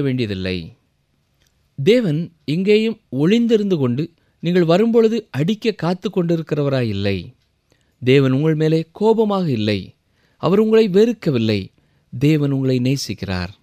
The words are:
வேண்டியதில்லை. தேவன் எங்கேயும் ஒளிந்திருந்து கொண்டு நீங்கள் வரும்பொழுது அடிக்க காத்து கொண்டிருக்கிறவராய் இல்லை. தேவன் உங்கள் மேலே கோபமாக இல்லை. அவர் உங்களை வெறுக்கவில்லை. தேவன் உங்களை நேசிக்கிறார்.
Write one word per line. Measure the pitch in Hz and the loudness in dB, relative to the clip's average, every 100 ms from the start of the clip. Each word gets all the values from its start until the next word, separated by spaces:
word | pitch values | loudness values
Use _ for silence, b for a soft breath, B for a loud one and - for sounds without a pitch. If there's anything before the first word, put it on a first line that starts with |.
| 139 | -2
வேண்டியதில்லை. | 127 110 95 92 92 80 - _ _ _ _ _ _ _ _ _ - | -2 -4 -4 -4 -6 -8 -20 _ _ _ _ _ _ _ _ _ -4
தேவன் | 143 247 202 151 170 _ - | 2 2 2 -2 -6 _ -6
எங்கேயும் | 160 196 214 220 - _ 127 | -4 0 2 0 -6 _ -2
ஒளிந்திருந்து | 160 233 233 220 208 165 | 2 2 2 0 0 0
கொண்டு | 127 120 170 _ _ _ | 0 -2 -6 _ _ _
நீங்கள் | 165 180 160 | -2 0 2
வரும்பொழுது | 180 233 233 220 160 - 127 | 2 4 2 2 0 -4 -4
அடிக்க | 160 214 226 - | -2 -2 -4 -4
காத்து | 165 185 180 | -4 -4 -4
கொண்டிருக்கிறவராய் | 185 170 165 156 147 143 131 117 | -4 -2 -2 -2 -4 -2 -2 -2
இல்லை. | 98 98 95 - _ _ _ _ _ _ _ | -2 -2 -4 -8 _ _ _ _ _ _ _
தேவன் | 123 139 135 131 | 2 4 4 2
உங்கள் | 160 156 | 0 0
மேலே | 156 160 165 | 0 0 -4
கோபமாக | - 214 226 214 196 170 117 | -2 0 2 0 0 0 0
இல்லை. | 107 101 - _ _ _ _ _ | 0 -2 -6 _ _ _ _ _
அவர் | 147 202 | 0 2
உங்களை | 220 220 220 | 4 4 4
வெறுக்கவில்லை. | 185 233 - 170 123 110 104 95 _ _ _ _ | 4 2 0 -2 0 0 -2 -4 _ _ _ _
தேவன் | 123 143 156 143 | -2 0 2 0
உங்களை | 135 131 127 | 0 0 0
நேசிக்கிறார். | 127 139 - 101 98 92 90 - | 0 -2 -6 -8 -6 -6 -6 -12